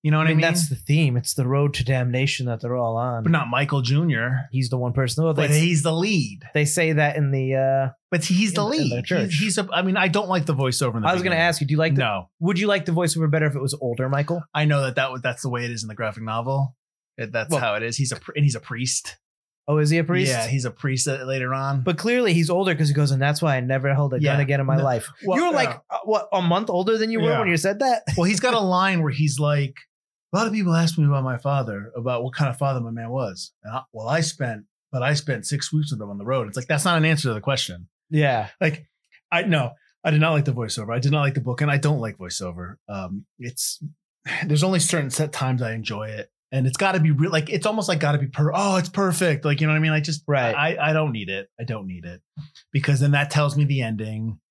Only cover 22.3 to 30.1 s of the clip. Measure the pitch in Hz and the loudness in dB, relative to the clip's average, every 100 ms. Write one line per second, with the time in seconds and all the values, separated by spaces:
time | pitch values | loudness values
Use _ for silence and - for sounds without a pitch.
22.3 | 170 160 175 190 156 151 143 143 135 139 | 4 2 2 0 2 2 4 2 2 2
23.3 | 147 160 131 123 135 135 139 143 127 147 | 2 2 0 0 0 2 2 0 2 2
24.3 | 143 139 139 135 131 135 123 - - 196 | 2 2 2 2 2 2 0 -4 -8 0
25.3 | 185 349 294 240 - _ - - 214 208 | 2 2 2 0 -4 _ -8 0 -2 0
26.3 | 196 175 175 214 180 185 220 220 226 165 | 0 2 2 2 0 2 0 0 0 2
27.3 | - 180 170 180 202 269 233 - - 175 | 2 2 2 2 0 2 0 -2 0 2
28.3 | 202 247 233 190 180 190 180 156 127 151 | 2 2 2 2 2 2 2 0 0 0
29.3 | 127 147 147 135 - - _ _ | 2 0 0 -2 -6 -20 _ _